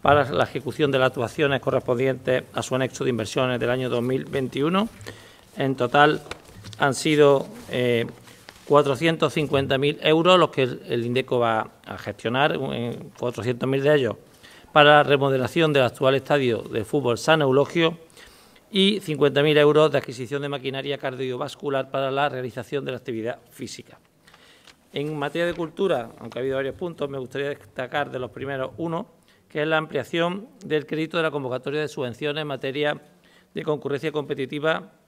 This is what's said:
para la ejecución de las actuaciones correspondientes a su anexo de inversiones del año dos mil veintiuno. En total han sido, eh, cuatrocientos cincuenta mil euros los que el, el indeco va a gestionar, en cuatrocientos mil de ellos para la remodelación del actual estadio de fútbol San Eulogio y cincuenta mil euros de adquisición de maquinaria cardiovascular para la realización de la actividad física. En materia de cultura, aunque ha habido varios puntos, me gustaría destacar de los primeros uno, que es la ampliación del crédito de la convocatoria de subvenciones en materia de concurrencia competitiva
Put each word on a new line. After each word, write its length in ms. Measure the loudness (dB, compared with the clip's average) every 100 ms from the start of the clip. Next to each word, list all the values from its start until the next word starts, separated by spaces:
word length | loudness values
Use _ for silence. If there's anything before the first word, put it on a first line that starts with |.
para 300 | 4 4 2
la 140 | -2 -2
ejecución 440 | -4 -8 -2 0
de 80 | 2
las 120 | 0
actuaciones 520 | 0 -6 -2 0 0
correspondientes 840 | 0 -2 -2 0 0 -2 -2 -2 -2
a 100 | -8
su 100 | -4
anexo 300 | -2 -2 -2
de 80 | -2
inversiones 480 | -2 -4 -2 -2 0
del 100 | -2
año 180 | -2 -2
dos 140 | -2
mil 240 | 0 -2 -4
veintiuno. 640 | -4 -4 -2 0 0 -2 -8 -18 -18 -20 -20 -20 -4
En 180 | -2 0
total 480 | 2 6 4 4 -6 -16 -16 -20 -18 0
han 160 | 0 2
sido, 500 | 2 6 8 6 2 -12 -6
eh, 380 | -2 2 0 -2 -10 -20 -20 -20 -20 4
cuatrocientos 680 | 4 4 2 0 2 0
cincuenta 440 | 0 0 0 2 0
mil 220 | 0 0
euros 380 | 2 4 6 6
los 100 | 4
que 140 | 2
el, 180 | -2 -2 -4
el 180 | -2 0
indeco 320 | -2 0 2
va 320 | 2 0 -4 -12 -14
a 120 | -10
gestionar, 580 | -10 -6 -2 2 2 2
en 560 | -4 -4 -6 -8 -14 -6
cuatrocientos 480 | -6 -4 -4 -2 -2
mil 160 | 0
de 100 | 2
ellos 220 | 2 2 -4 -14 -20 -20 -20 2
para 260 | 6 8 8
la 60 |
remodelación 680 | 6 2 2 0 0 2 2
del 100 | 4
actual 320 | 2 2 2 2
estadio 460 | 2 0 2 0
de 240 | -4 -6 -2
fútbol 320 | 0 0 0
San 240 | 2 4
Eulogio 560 | 4 4 2 2 0 -2 -18 -20 -20 -20 -20 -20 _
y 300 | 2 2 2
cincuenta 420 | -4 2 2 4
mil 140 | 4 6
euros 340 | 6 6 4
de 60 | 2
adquisición 440 | -4 -10 -8 -6
de 80 | -6
maquinaria 480 | -8 -8 -8 -6 -6
cardiovascular 960 | -6 -6 -8 -6 -8 -8 -4 -4 -2
para 180 | -4 -2
la 200 | -2 -2
realización 560 | -4 -8 -10 -6 -6 -6
de 60 |
la 60 | -8
actividad 420 | -8 -6 -6 -8 _
física. 480 | -16 -14 -14 -20 -20 _ _ _ -20 -20 _ -20 _ _
En 220 | -8 -6 -4
materia 280 | -4 -2 -2
de 80 |
cultura, 560 | -2 -8 -2 0 0 -4 -14
aunque 200 | -12 -6
ha 20 |
habido 140 | -4 -4
varios 200 | -4 -6
puntos, 340 | -10 -6 -8
me 80 | -6
gustaría 320 | -8 -6 -6
destacar 600 | -8 -12 -10 -6 -4 -4
de 100 | -6
los 120 | -10
primeros 400 | -10 -8 -6 -6 -6
uno, 300 | -6 -6 -8 _ _ _ _
que 140 | -4
es 40 | 0
la 100 | 0
ampliación 680 | -2 -6 -4 -2 -2 -2 -12 -18 -2
del 200 | -2 -2
crédito 320 | -6 -4 -2
de 60 |
la 80 | -2
convocatoria 500 | -2 -4 -6 -4 -4
de 80 | -6
subvenciones 520 | -6 -8 -4 -6 -4
en 60 | -6
materia 540 | -6 -4 -2 -2 -2 -10 _ _ _ _
de 100 | -8
concurrencia 500 | -4 -4 -2 -4 -4
competitiva 800 | -4 -6 -6 -6 -2 -2 -2 -6 _